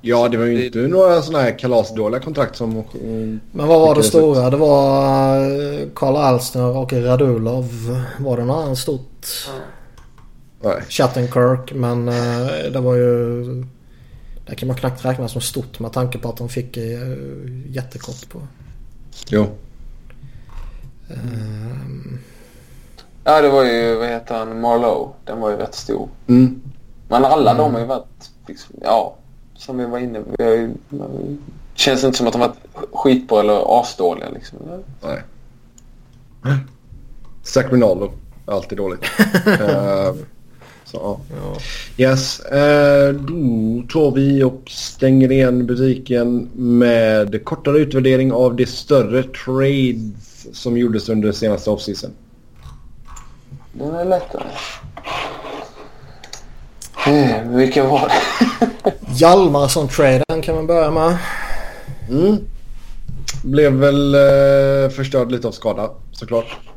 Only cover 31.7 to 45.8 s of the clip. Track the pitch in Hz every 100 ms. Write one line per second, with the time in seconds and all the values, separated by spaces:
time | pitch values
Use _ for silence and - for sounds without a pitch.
31.7 | - 139 131 131 127 120 120 123 - -
32.7 | - - - 139 127 127 110 104 104 -
33.7 | 120 120 - 90 82 - - - - 160
34.7 | 180 190 - - - - - - - -
35.7 | - - - - - - - 135 135 -
36.7 | - - - - - - - - 131 135
37.7 | 127 110 92 101 - - - - 101 -
38.7 | 98 98 90 - - 208 185 208 190 104
39.7 | 98 101 98 98 92 - - - - -
40.7 | - - - 98 - - 98 - 151 -
41.7 | - - - 131 135 135 - - 143 147
42.7 | 147 143 143 139 143 139 170 135 113 110
43.7 | 120 123 165 147 131 139 139 131 131 -
44.7 | - - - 131 131 127 135 127 123 123
45.7 | 123